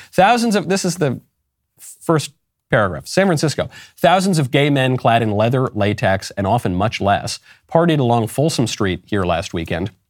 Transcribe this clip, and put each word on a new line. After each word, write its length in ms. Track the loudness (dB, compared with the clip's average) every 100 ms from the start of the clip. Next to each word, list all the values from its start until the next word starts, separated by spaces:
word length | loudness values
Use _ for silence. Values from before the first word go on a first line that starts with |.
| -6
Thousands 440 | 2 4 4 2 -2
of, 120 | 0
this 160 | -2
is 120 | -2 -2
the 240 | -2 -4 _ _ _ _ _ _
first 540 | -20 -12 0 0 0 _ _ _ -2
paragraph. 380 | 2 2 -2 -4
San 200 | 0 2
Francisco, 420 | 2 0 -2 -6 -8 -20 0
thousands 420 | 2 4 2 0
of 120 | 2
gay 200 | 2 2
men 260 | 2 0 0
clad 260 | 2 2
in 100 | 2
leather, 340 | 0 0 0 -2
latex, 600 | 0 -2 0 0 -2 -4
and 140 | -6 0
often 280 | 0 0
much 260 | -2 -2 -2
less, 400 | 0 0 -2 -10 _ _ _
partied 320 | 0 2 2
along 300 | 2 0 0
Folsom 380 | -2 -2 0 -2
Street 360 | -2 -2 -4 -4
here 180 | -2
last 280 | 0 -2 -4
weekend 380 | -8 -6 -6 -6 _